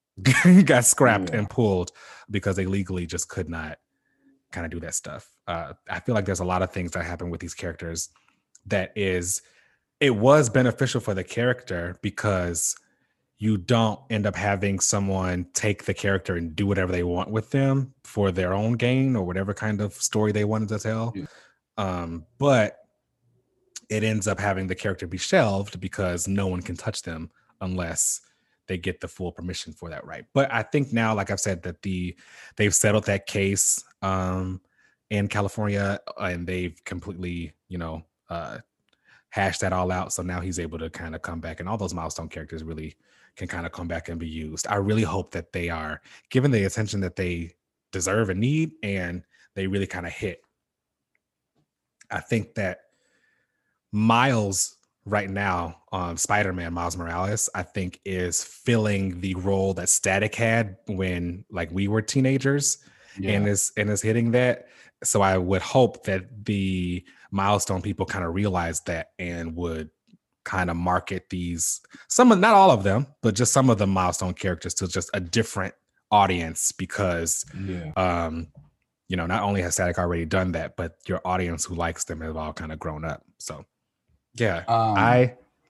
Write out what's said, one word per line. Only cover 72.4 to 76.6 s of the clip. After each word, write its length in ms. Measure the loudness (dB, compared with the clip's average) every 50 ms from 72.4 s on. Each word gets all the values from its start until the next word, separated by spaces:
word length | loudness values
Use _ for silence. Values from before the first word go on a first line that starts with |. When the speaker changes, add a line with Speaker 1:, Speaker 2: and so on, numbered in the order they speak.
| 8 8 8
Speaker 1:
all 160 | 10 10 10
of 120 | 8 6 6
them, 220 | 4 2 2 0 -2 _ 0
but 140 | 0 0 2
just 180 | 4 2 4 4
some 160 | 6 6 6
of 80 | 6
the 80 | 6 4
Milestone 480 | 2 4 4 2 2 0 0 -2 -4 -4
characters 400 | -2 -2 -2 -2 -2 -4 -6 -4
to 120 | -4 -4
just 220 | -2 -4 -4 -4 -4 -4
a 60 | -4
different 560 | -4 0 0 0 0 0 -2 -4 -6 -6 -8 _ _ _ _ _ _ 4
audience 640 | 6 6 6 6 4 0 -2 -4 -4 -2